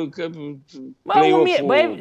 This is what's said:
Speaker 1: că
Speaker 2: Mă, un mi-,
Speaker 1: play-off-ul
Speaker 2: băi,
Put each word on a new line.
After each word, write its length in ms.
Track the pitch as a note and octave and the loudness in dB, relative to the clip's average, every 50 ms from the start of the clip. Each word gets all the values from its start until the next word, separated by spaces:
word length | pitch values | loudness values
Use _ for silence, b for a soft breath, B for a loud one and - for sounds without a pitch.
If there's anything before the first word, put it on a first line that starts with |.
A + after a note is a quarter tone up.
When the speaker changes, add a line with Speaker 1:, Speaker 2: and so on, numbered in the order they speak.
| D#3+ C#3 | -8 -8
Speaker 1:
că 180 | D3+ - E3+ E3 E3+ D#3+ D3 D3 C#3+ C3+ - _ - C3+ C3 - - _ _ | -8 -10 -10 -10 -10 -12 -14 -14 -14 -16 -20 _ -20 -20 -20 -20 -20 _ _
Speaker 2:
Mă, 100 | - G4 | 0 2
un 280 | G4 F#4+ F#4+ F#4 E4+ E4 | 2 4 4 4 4 4
mi-, 0 | |
Speaker 1:
play-off-ul 240 | F4+ F4 D4+ C#4+ | 2 2 0 0
Speaker 2:
băi, 320 | - B3+ D4 E4 E4 D#4 - | 2 2 2 2 0 -2 -8